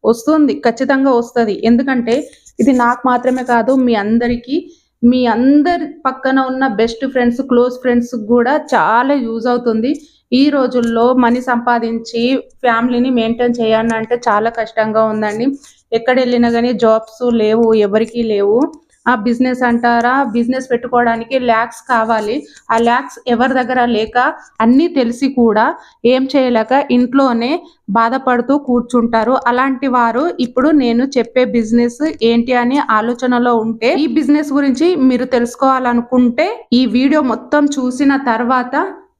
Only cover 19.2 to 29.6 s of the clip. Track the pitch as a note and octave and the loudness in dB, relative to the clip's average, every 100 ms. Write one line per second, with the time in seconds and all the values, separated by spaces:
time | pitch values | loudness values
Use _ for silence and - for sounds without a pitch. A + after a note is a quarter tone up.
19.2 | G#3+ A#3 B3+ B3+ B3 A#3 A#3+ A#3+ A#3+ C4 | -2 0 -2 0 0 0 2 2 2 0
20.2 | C4+ A3+ A#3 C4 C4 B3 B3 A#3+ A#3+ A3+ | 0 -2 -2 -4 -2 -4 -2 0 0 -2
21.2 | A3+ C4 B3+ A3 A#3 - - A#3+ A3 A3+ | -4 -4 0 0 -2 -8 -2 -2 0 -2
22.2 | G#3 C4 - - _ A3+ A#3 A#3+ C#4 - | -2 -6 -8 -20 _ 0 2 0 -4 -12
23.2 | - A#3 B3+ C4+ B3 B3+ A#3+ A3 A3 A#3+ | -4 0 0 0 -2 0 0 0 -2 0
24.2 | C4+ D#4+ - _ A3+ C4 E4+ C#4+ A#3+ A#3+ | -2 -4 -16 _ 2 4 2 0 -2 -2
25.2 | C#4 C4 A#3 G#3 A#3+ - - _ A#3 C4 | -2 2 2 2 0 -2 -14 _ 0 2
26.2 | C4 C#4+ B3+ A#3+ A3 C4+ C#4 B3 B3 C4 | 0 0 0 0 0 0 2 0 2 2
27.2 | C4 A#3 A#3 E4+ - _ - G3+ A3+ C4 | 2 0 -2 -4 -6 _ -4 0 0 0
28.2 | C4 B3 A#3+ C#4+ C#4+ A#3+ A#3+ B3 A#3 A3+ | -2 -2 0 -2 0 -2 0 0 0 0
29.2 | A3 B3+ A#3+ B3 | 0 0 0 0